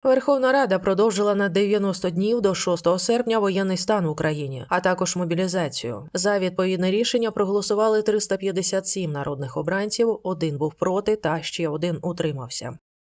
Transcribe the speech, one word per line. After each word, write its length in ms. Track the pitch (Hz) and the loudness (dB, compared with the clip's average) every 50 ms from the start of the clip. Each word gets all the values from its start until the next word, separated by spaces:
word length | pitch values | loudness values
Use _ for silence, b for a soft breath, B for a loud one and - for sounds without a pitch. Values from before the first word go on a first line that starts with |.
| _ | _
Верховна 480 | 269 262 269 - - 277 269 254 254 | 4 2 4 4 2 2 4 4 2
Рада 280 | 262 277 269 220 190 185 | 4 4 4 2 2 0
продовжила 560 | 185 202 190 180 208 226 202 190 208 208 202 | 2 0 2 4 2 2 2 2 2 2 2
на 140 | 196 202 202 | 2 0 2
дев'яносто 600 | 165 190 208 202 208 208 196 196 185 190 - 180 | 2 2 2 2 2 0 0 0 -2 -2 -2 -2
днів 320 | 170 170 196 208 233 240 | -2 0 0 0 0 2
до 140 | 202 202 185 | 2 0 0
шостого 440 | 170 - - 175 175 - 170 180 185 | 0 0 -2 -2 0 2 2 2 2
серпня 400 | - - 233 240 240 233 226 226 | 2 2 2 2 2 2 2 2
воєнний 380 | 202 196 185 190 196 190 185 180 | 2 2 0 0 0 0 0 -2
стан 300 | - - 214 208 180 160 | 0 2 2 2 2 0
в 20 | |
Україні, 560 | 151 156 156 156 156 147 147 135 135 127 135 - | -2 0 -2 -2 -2 -2 -6 -8 -8 -10 -6 -2
а 100 | 180 180 | -2 0
також 360 | 180 185 180 - 185 175 - | 2 2 0 2 0 -2 -2
мобілізацію. 960 | 180 180 165 170 165 190 185 175 185 170 143 127 - - 117 120 101 135 156 _ | -2 -2 -2 0 0 0 0 0 -2 -2 -2 -4 -4 -6 -6 -8 -8 -12 -6 _
За 260 | 185 180 202 208 202 | 0 0 2 2 2
відповідне 520 | 185 185 180 185 185 185 185 180 180 185 | 0 -2 0 0 0 0 0 0 0 2
рішення 400 | 190 208 240 240 - 247 226 220 | 2 2 0 2 0 0 0 0
проголосували 680 | 208 - 208 190 202 202 196 - 214 202 214 220 220 214 | 0 0 0 2 2 0 0 0 2 2 4 4 4 2
триста 360 | 214 214 208 214 202 - 190 190 | 2 2 2 2 2 0 -2 -2
п'ятдесят 500 | 190 196 180 180 185 - - 190 190 - | -2 -2 -2 -2 -2 0 -2 -2 -2 -2
сім 240 | - 196 185 160 | -4 -2 -2 -4
народних 460 | 147 143 143 143 147 135 143 127 - - | -4 -4 -4 -6 -6 -6 -8 -8 -6 -6
обранців, 600 | 151 156 185 196 202 214 208 - 233 226 220 - _ | -4 -2 -2 -2 -2 -2 0 0 2 2 0 -2 _
один 340 | 185 185 175 175 160 147 135 | -6 -4 -2 -2 -2 -2 -2
був 160 | 151 151 - | -2 -4 -2
проти 420 | _ - 175 180 196 202 214 214 | _ -2 0 0 0 2 0 0
та 260 | 214 - 160 156 165 | 0 0 -2 -2 -2
ще 280 | 156 - - - 170 156 | -4 -6 -6 -4 -4 -2
один 300 | 147 156 156 180 165 147 | -2 -2 -2 -2 -2 -2
утримався. 760 | - 180 175 175 170 156 143 135 127 123 - - - 120 - - _ _ _ _ | -4 -6 -6 -4 -4 -4 -4 -4 -8 -8 -10 -8 -8 -10 -12 -14 _ _ _ _